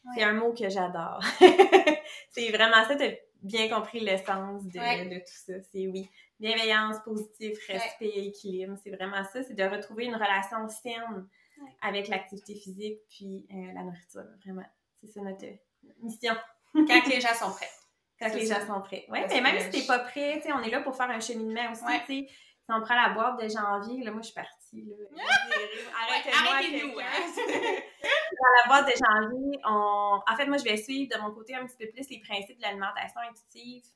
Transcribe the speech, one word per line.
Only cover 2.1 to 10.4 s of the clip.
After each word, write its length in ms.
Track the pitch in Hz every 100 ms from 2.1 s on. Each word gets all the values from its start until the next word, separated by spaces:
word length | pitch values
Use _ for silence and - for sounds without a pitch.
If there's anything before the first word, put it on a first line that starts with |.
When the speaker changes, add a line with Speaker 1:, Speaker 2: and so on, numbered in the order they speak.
| - -
Speaker 1:
C'est 180 | - 233
vraiment 320 | 214 226 226 220
ça, 100 | 285
t'as 160 | 247 - _ _
bien 280 | 190 220 220
compris 300 | 220 214 240
l'essence 640 | 208 190 190 190 196 202 190
de, 120 | 180
Speaker 2:
Ouais. 260 | 240 208 185
Speaker 1:
de 100 | 180
tout 60 | - - -
ça. 80 | 185 190
C'est, 160 | 196 190
oui, 220 | 185 190 _ _ _
bienveillance, 580 | 214 226 220 214 220 214
positif, 540 | 220 214 214 - 220 214 -
Speaker 2:
Ouais. 80 | 190
Speaker 1:
respect, 300 | 220 - 214 202 196
équilibre. 500 | 202 202 185 190 196
C'est 80 | 202
vraiment 320 | 190 190 196 196
ça, 80 | 254
c'est 100 | 262 202
de 80 |
retrouver 420 | 190 202 - 214 247
une 100 | 220
relation 520 | 202 196